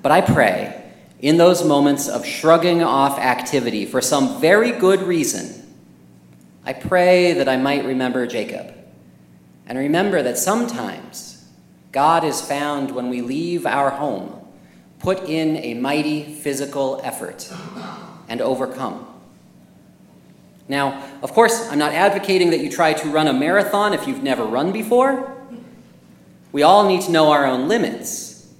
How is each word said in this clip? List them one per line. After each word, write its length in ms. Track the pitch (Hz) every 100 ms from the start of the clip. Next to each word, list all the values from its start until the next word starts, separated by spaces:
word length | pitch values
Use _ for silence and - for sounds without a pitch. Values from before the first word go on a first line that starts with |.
But 100 | 170
I 100 | 165
pray, 680 | 196 156 110 90 - - - - - -
in 160 | 135 165
those 260 | 175 180
moments 460 | 151 143 143 139 -
of 160 | 117
shrugging 560 | - - 156 170 175 170
off 380 | 160 135 139 135
activity 680 | 127 120 - 139 120 107
for 160 | 98 131
some 400 | - 143 131 -
very 300 | 156 208 240
good 320 | 233 185 190
reason, 560 | 180 170 139 101 78 - - - - - - - - - - -
I 80 | -
pray 600 | 135 - 185 180 180 175
that 140 | 175 135
I 100 | 131
might 280 | 135 143
remember 400 | 127 131 127 127 120
Jacob, 460 | 117 - 92 - - - - - - - - - -
and 120 | - 127
remember 440 | 143 165 202 180
that 160 | 123 -
sometimes 1120 | 180 226 233 - 107 85 - - - - - - _ _ _
God 320 | 135 151 165
is 160 | 160 131
found 500 | - 143 147 143 131
when 180 | 123 123
we 120 | 123
leave 440 | 120 143 170 175
our 240 | - 135 139
home, 440 | 135 147 98 87 - - - - - - -
put 280 | 180 190 147
in 300 | 160 156 156
a 160 | 120
mighty 480 | 117 135 151 151 151
physical 800 | 147 - 147 139 139 143 135 135
effort, 480 | 127 - 101 - - - - - - - - - -
and 140 | 117
overcome. 680 | 123 127 127 - 120 - - - - - - - - - - _ - - _ - _ _ -
Now, 360 | 139 135 - - -
of 80 | -
course, 360 | 220 226 226 -
I'm 80 | 147
not 140 | 147
advocating 580 | 147 202 202 196 185 175
that 80 | 160
you 100 | 143
try 240 | - 160
to 160 | 151 156
run 180 | 156 147
a 60 |
marathon 600 | 131 151 196 190 202 208
if 140 | 180 139
you've 160 | 131
never 200 | 135 123
run 280 | 110 120 170
before. 640 | 202 220 240 269 269 - - - 240 - - - - - - - - _
We 100 | 143
all 240 | 147 202 202
need 140 | 185
to 80 | 185
know 200 | 160 151
our 140 | 147
own 220 | 135 127 143
limits. 800 | 226 170 - - - - - -